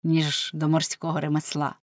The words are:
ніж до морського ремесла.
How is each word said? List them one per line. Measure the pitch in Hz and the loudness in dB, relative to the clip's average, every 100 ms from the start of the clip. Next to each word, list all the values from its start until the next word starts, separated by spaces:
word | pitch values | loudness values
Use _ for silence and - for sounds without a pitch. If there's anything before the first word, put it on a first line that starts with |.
ніж | 160 160 151 - - | 4 2 2 -2 -6
до | 156 151 | -2 2
морського | 160 165 - 165 156 | 2 0 -4 -4 -4
ремесла. | 151 151 - 147 143 - | 0 0 0 -2 -4 -6